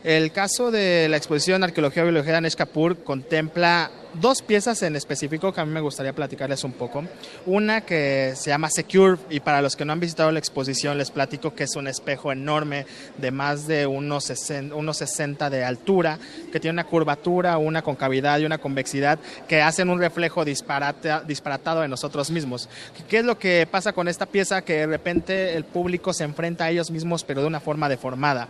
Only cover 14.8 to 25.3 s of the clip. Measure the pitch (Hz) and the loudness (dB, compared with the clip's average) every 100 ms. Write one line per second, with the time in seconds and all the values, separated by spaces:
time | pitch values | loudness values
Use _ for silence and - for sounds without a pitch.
14.8 | 156 147 143 - 147 143 147 135 127 123 | -4 -4 -6 -4 -4 -2 -2 0 -2 -2
15.8 | - 196 165 156 - - - 160 160 170 | 2 4 4 0 -10 -14 -6 -4 -2 -2
16.8 | 165 170 156 147 180 175 180 165 156 160 | 2 2 2 0 2 2 4 2 2 0
17.8 | 156 135 135 135 143 147 156 156 147 135 | -2 -2 0 2 4 4 2 -2 -2 -4
18.8 | 131 139 143 156 - - - 156 151 160 | -2 0 2 2 -2 -16 2 4 6 4
19.8 | 180 180 175 175 170 175 151 135 - 143 | 2 4 2 2 0 0 -2 -2 -2 -2
20.8 | 143 143 165 151 156 143 - 135 165 165 | -2 -2 -2 -2 -2 -6 -4 -6 -2 0
21.8 | 151 131 147 147 139 165 143 123 - - | 0 -2 -6 -4 -2 -2 -4 -6 -10 -14
22.8 | - - - 220 233 220 196 175 165 190 | -18 -18 0 2 2 0 4 4 4 0
23.8 | 196 190 175 175 190 202 190 190 185 156 | 0 0 -2 -2 0 0 2 0 0 0
24.8 | 156 156 - 175 160 | 2 0 0 -2 0